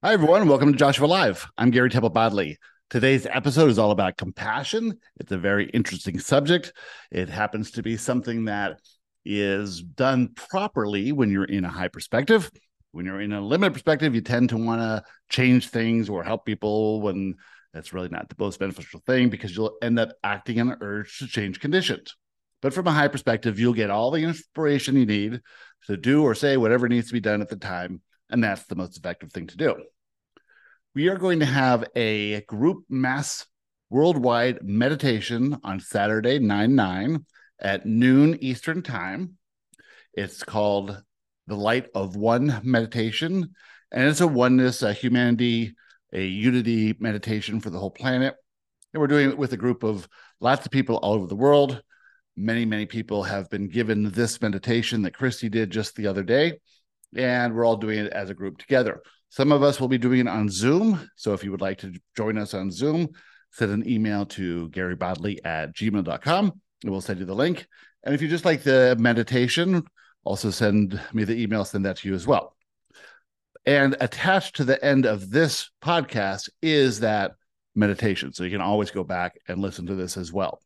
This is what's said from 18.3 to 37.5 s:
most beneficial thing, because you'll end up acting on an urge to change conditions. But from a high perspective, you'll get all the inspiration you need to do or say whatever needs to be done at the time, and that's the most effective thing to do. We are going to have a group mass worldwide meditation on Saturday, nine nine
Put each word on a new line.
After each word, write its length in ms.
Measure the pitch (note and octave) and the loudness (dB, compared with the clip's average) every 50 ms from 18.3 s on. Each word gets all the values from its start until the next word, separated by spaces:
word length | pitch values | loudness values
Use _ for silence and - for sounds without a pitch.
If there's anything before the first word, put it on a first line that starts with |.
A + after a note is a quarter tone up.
| - - | -8 -6
most 200 | - G2+ F2+ - | -6 -6 -4 -6
beneficial 420 | F#2+ G2 F2+ - E2 - - D#2+ _ | -6 -6 -6 -10 -16 -20 -20 -14 _
thing, 240 | - B2+ B2+ B2 A#2+ | 0 2 2 2 2
because 260 | G2 - - G2 E2+ | 0 -2 -10 -10 -6
you'll 220 | G2+ A2 G#2+ - - | -6 -6 -6 -6 -6
end 180 | - A#2 A#2 A#2 | -2 0 0 0
up 120 | A2+ A2+ - _ | 0 -2 -4 _
acting 380 | - G2+ G2+ G2+ _ - A#2 A#2 | -6 -6 -6 -6 _ -4 -2 -2
on 120 | A#2 B2 | -2 -2
an 60 | - - | -4 -6
urge 360 | G#2 G2+ G2+ G#2+ G#2 - - - | -10 -8 -8 -8 -10 -10 -14 -14
to 80 | C3+ | -14
change 320 | A#2 - A2+ G#2 G2 F2+ - | -8 -6 -4 -4 -4 -6 -6
conditions. 560 | - C#3+ D#3+ F#3+ F3 - G#2 - _ - - _ _ _ _ _ _ _ _ _ | -6 0 0 0 0 0 -6 -6 _ -20 -20 _ _ _ _ _ _ _ _ _
But 140 | - C#3 C3+ | -4 -4 -2
from 120 | F#3 F3+ | 0 0
a 60 | F3 | 2
high 160 | D#3 D3+ D3 C#3 | 2 4 2 2
perspective, 500 | A#2+ C3+ - - A2+ A2 - A#2 G#2 G2 | 0 -2 -2 -2 -2 0 -2 -4 -2 2
you'll 140 | A#2 A#2+ | 2 2
get 180 | A#2+ A2 G#2+ G2+ | 2 2 0 0
all 200 | G2 G#2+ A2+ B2+ | 0 0 0 0
the 140 | D3+ E3 D#3 | 0 0 -2
inspiration 680 | E3 E3 E3 - _ _ - D#3+ D3 C#3+ C3+ - - C3 | -2 -4 -6 -10 _ _ -2 0 2 2 0 0 2 4
you 120 | C#3 B2 | 4 4
need 340 | G#2+ G#2+ G2+ G2+ G#2+ A#2 A#2+ _ _ - - - - _ _ _ | 4 2 0 0 -2 -6 -10 _ _ -20 -20 -20 -20 _ _ _
to 100 | - G2+ | -6 -6
do 260 | F#2 - A#2+ C#3 D3+ | -2 0 2 4 4
or 120 | D#3 C3+ A2 | 4 4 2
say 240 | - - C#3+ C#3 C3 | 2 2 2 2 4
whatever 280 | A#2 A2 A#2+ B2+ B2 | 4 4 4 4 4
needs 200 | A#2 A#2+ A#2+ A2+ | 2 2 2 0
to 80 | A#2 B2 | 0 -4
be 60 | A#2+ | -2
done 200 | F#2+ G#2+ G#2 G#2 | 0 0 0 0
at 80 | G#2 - | -2 -6
the 80 | A2 | -10
time, 460 | G2 - G2 F2+ F2 F2 F2+ F#2+ E2+ _ _ _ _ _ _ | -12 -10 -8 -8 -8 -8 -8 -10 -14 _ _ _ _ _ _
and 140 | A2 A#2+ | -4 -2
that's 220 | A2+ G#2+ G2 F#2 - | -2 -2 -2 -6 -8
the 100 | _ F#2 | _ -8
most 220 | F2 F#2 F2+ - | -8 -8 -10 -12
effective 340 | - - F2+ F2 _ - D#2 | -12 -10 -10 -10 _ -14 -14
thing 160 | _ F#2+ E2 | _ -12 -14
to 100 | - - | -12 -8
do. 200 | - D#3 C#3+ G2+ - - - _ _ _ _ _ _ _ _ _ _ _ _ _ _ _ _ _ _ _ _ _ | -2 -2 -2 -2 -2 -8 -20 _ _ _ _ _ _ _ _ _ _ _ _ _ _ _ _ _ _ _ _ _
We 120 | C3+ D3+ F3+ | 0 0 0
are 100 | G3 F#3 | 0 0
going 220 | F#3 F#3 F3+ E3 | 0 0 2 2
to 60 | D3+ | 2
have 380 | C3+ C3 C#3 C3 B2+ B2 A#2 A#2 - _ | 2 2 2 4 4 4 2 0 -2 _
a 460 | B2 A#2 A2 G#2+ G#2 G#2 G#2 G#2+ G#2 | -2 0 0 0 0 -2 -2 -4 -4
group 420 | G#2 - A2 G#2 B2+ E3 F#3+ D#3+ - _ | -6 -8 -4 0 0 0 0 -2 -8 _
mass 580 | C3+ C3 C3 B2+ C3 C#3+ C#3+ - - - - _ _ _ _ _ _ _ _ _ | -4 -2 0 0 -2 -2 -4 -6 -8 -10 -12 _ _ _ _ _ _ _ _ _
worldwide 720 | G#2+ C3 D3+ F3 E3+ C#3+ A#2+ B2 A#2+ A#2 A#2+ B2+ A#2+ - - | 2 4 4 4 4 2 2 2 2 2 2 0 0 -4 -6
meditation 960 | G2 G2+ A2 A#2+ C3+ D3+ C#3 C#3+ C3+ A#2+ G#2+ G2 - A#2 A#2 B2 C#3+ D3 - | -2 0 2 2 2 0 0 2 0 0 0 -2 -4 -2 0 0 0 -2 -4
on 160 | - G2+ F#2+ F#2 | -6 -8 -8 -8
Saturday, 600 | - - - G#2 G2+ G#2 G#2+ A2 G#2+ A#2+ C3+ D3 | -10 -4 -2 0 2 2 0 2 2 2 2 2
nine 360 | B2 G#2 G2+ G2+ G#2+ A#2+ C#3 | 2 2 2 2 4 4 4
nine 520 | C3+ G#2+ F#2+ F2+ F#2 G#2 C3 E3 D3+ - _ _ _ _ _ | 4 4 2 0 -2 -2 -2 -4 -4 -6 _ _ _ _ _